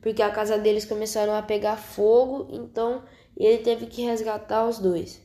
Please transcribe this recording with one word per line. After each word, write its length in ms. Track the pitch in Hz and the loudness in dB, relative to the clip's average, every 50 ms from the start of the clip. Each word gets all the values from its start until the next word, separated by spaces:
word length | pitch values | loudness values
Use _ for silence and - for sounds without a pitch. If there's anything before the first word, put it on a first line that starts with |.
| - | -4
porque 200 | 220 220 220 214 | -4 0 0 0
a 80 | 208 | 0
casa 280 | 202 214 214 208 214 208 | 0 -2 -2 0 0 2
deles 260 | 208 214 208 214 214 | 2 2 2 2 0
começaram 500 | - 220 214 220 214 - 220 208 208 214 | -4 -6 -6 -4 -4 -2 -2 0 0 0
a 80 | 214 214 | -2 -2
pegar 340 | 214 214 208 208 208 214 | -2 -2 0 0 -2 -2
fogo, 720 | 214 - - - - 202 214 226 240 262 254 262 277 - - | -4 -8 -14 -4 2 4 6 8 6 6 4 0 -6 -8 -8
então 520 | - 226 240 - - 226 226 233 247 262 - - - _ _ _ _ - | -10 -12 -12 -8 -4 -4 -2 -2 -2 -4 -8 -14 -20 _ _ _ _ 2
ele 200 | - 214 233 233 | 4 4 4 4
teve 280 | 226 240 233 226 233 | 2 0 -2 -2 -4
que 160 | 226 - - 240 | -12 -8 -6 -4
resgatar 680 | 240 233 220 220 220 214 208 214 - 208 220 226 233 | -2 -2 -2 -2 -4 -6 -6 -6 -2 0 0 0 0
os 100 | 240 226 | -2 0
dois. 440 | 190 185 180 165 175 - - - _ | 0 0 0 0 -4 -8 -14 -20 _